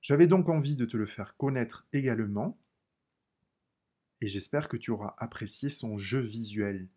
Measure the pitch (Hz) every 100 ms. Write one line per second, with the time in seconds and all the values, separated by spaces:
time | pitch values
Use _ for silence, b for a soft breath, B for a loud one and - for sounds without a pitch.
0 | - 143 170 185 175 160 139 143 117 117
1 | 104 - 107 - 135 131 117 - _ 147
2 | 135 113 107 104 151 - _ _ _ _
3 | _ _ _ _ _ _ _ _ _ _
4 | _ _ 107 98 - 147 151 117 - 110
5 | 104 - 113 - 107 - 139 143 117 104
6 | 98 127 120 110 110 104 101 98 92